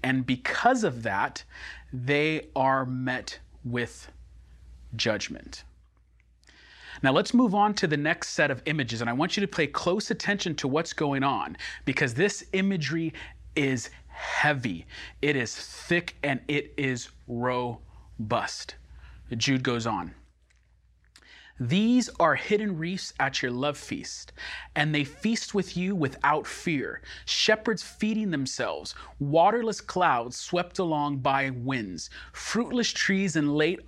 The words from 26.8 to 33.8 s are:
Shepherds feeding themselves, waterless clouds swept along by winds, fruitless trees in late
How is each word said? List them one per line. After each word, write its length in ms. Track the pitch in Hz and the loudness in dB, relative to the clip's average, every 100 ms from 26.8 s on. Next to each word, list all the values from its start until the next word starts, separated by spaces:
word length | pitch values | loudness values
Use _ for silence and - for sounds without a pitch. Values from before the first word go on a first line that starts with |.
| 87 - - - | -2 -8 -12 -12
Shepherds 580 | - - - 214 226 202 | -4 2 4 4 2 -2
feeding 480 | - - 214 220 208 | -4 -4 -2 0 0
themselves, 640 | 147 131 - 107 76 - - - - | 0 -2 -2 -2 -4 -8 -14 -12 -6
waterless 640 | 143 165 190 240 226 - | 2 6 6 4 0 -4
clouds 560 | - 185 170 123 120 - | -2 2 4 4 0 -8
swept 420 | - 175 175 - | -4 -2 -2 -2
along 380 | 170 151 147 139 | 0 0 0 0
by 300 | 135 135 135 | 2 2 0
winds, 580 | 127 127 131 101 82 - - - | -2 -2 -2 -4 -8 -12 -14 -16
fruitless 600 | - - 220 240 240 220 | -12 -4 -2 0 0 0
trees 420 | - - 190 196 | 0 2 2 2
in 220 | 156 147 147 | 2 2 2
late 240 | 156 190 | 2 0